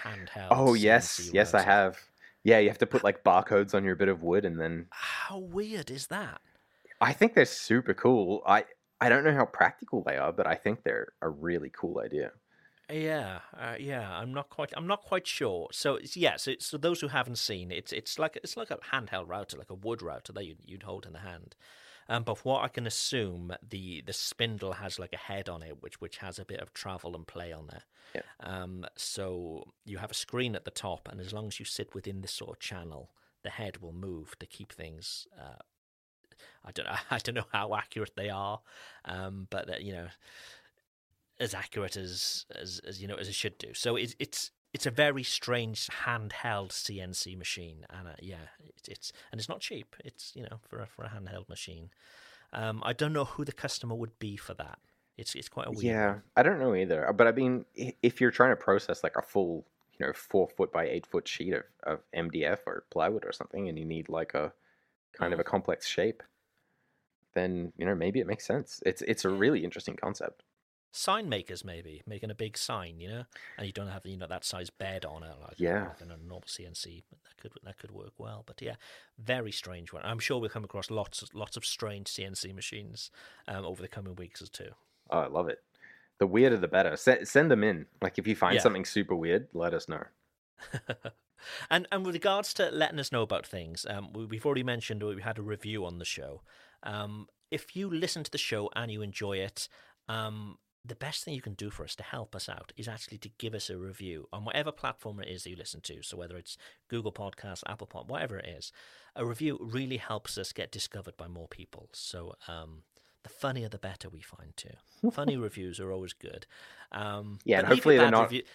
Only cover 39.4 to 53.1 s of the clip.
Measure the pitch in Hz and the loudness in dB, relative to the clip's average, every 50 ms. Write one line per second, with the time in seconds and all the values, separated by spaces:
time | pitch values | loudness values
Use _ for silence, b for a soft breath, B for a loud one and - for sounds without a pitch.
39.4 | 95 95 98 95 - - 85 - 98 101 95 85 85 90 - _ B B B B | -8 -6 -6 -6 -4 -4 -6 -6 -6 -8 -8 -8 -10 -12 -14 _ B B B B
40.4 | B B B B B B B B _ _ _ _ _ _ _ _ _ _ _ - | B B B B B B B B _ _ _ _ _ _ _ _ _ _ _ -4
41.4 | 123 107 - 95 85 - - 110 98 92 - 101 92 90 90 87 - - - - | -4 -4 -4 -6 -8 -6 -6 -6 -6 -4 -6 -6 -8 -6 -6 -4 -2 -2 -4 -4
42.4 | - - - - - 92 92 92 - - 98 95 101 98 104 - 98 98 101 - | -8 -10 -12 -12 -12 -10 -12 -12 -12 -12 -12 -10 -8 -8 -8 -8 -6 -6 -4 -2
43.4 | - 104 - - - - - - - 120 117 107 117 120 - - 127 - - - | -2 -4 -4 -8 -12 -10 -6 -2 0 0 0 0 0 -2 -4 -6 -6 -6 -4 -6
44.4 | - - _ _ _ _ - - - 143 117 139 147 147 135 135 123 - - - | -6 -8 _ _ _ _ -6 -4 -2 0 4 4 4 4 4 0 -2 -2 -4 -2
45.4 | - 127 123 120 117 110 110 - - - - - - 123 120 117 110 104 - - | 0 0 0 0 0 -2 -4 -6 -6 -6 -6 -4 -2 -2 -2 -2 -4 -6 -8 -6
46.4 | - 120 107 101 98 92 - - - - 101 95 92 92 92 - - 95 92 92 | -4 -2 -2 -2 -4 -6 -6 -6 -6 -6 -6 -6 -8 -6 -6 -6 -6 -6 -8 -8
47.4 | 87 - - 95 87 82 80 78 - - - 92 92 85 76 - 85 95 92 82 | -6 -6 -6 -8 -8 -12 -14 -16 -18 -16 -14 -14 -14 -14 -14 -14 -14 -14 -14 -14
48.4 | 80 78 - - 156 - - _ - - 98 - - - - B B B B 110 | -16 -18 -20 -20 -20 -20 -20 _ -18 -18 -16 -14 -14 -14 -14 B B B B -8
49.4 | 110 - 95 - - - 220 120 101 _ - - - - - - - - - 127 | -6 -6 -6 -6 -8 -8 -8 -10 -12 _ -18 -20 -18 -18 -16 -16 -16 -14 -14 -12
50.4 | 117 - 117 110 - - - - 107 107 - - 113 110 107 101 98 95 92 95 | -12 -12 -14 -14 -16 -14 -12 -12 -12 -12 -12 -12 -12 -10 -10 -10 -12 -10 -12 -12
51.4 | 95 - 85 - - - 90 82 82 95 _ b b b b b b b b b | -12 -12 -12 -12 -12 -12 -12 -14 -16 -18 _ b b b b b b b b b
52.4 | b b b - 110 110 110 113 - 113 123 - 151 151 | b b b -4 -4 -2 -2 -2 -2 -2 0 0 0 0